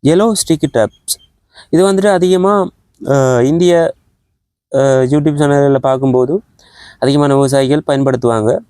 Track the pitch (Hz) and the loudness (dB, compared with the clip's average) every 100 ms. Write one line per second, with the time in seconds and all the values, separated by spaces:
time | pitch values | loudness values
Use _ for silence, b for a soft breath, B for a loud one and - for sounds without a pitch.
0 | 135 170 220 208 - 160 143 123 104 _ | 0 0 0 -2 -4 -2 -2 -2 -4 _
1 | - - _ _ _ B B 160 190 196 | -14 -14 _ _ _ B B 0 2 2
2 | 202 190 180 185 185 202 185 _ _ _ | 0 0 0 0 0 0 -2 _ _ _
3 | - 139 131 127 123 165 175 170 165 - | -2 0 2 2 0 2 2 2 0 -6
4 | _ _ _ _ _ _ _ 135 139 135 | _ _ _ _ _ _ _ -2 0 2
5 | 127 147 147 147 147 143 143 139 135 131 | 0 0 -2 -2 0 2 2 0 0 -2
6 | 135 127 127 175 - _ B B B B | 0 0 0 -4 -8 _ B B B B
7 | 127 143 147 139 139 139 135 147 - 139 | -2 0 2 2 0 0 0 -2 -2 -2
8 | 135 127 120 113 107 165 233 | 0 -2 -2 0 0 -2 -6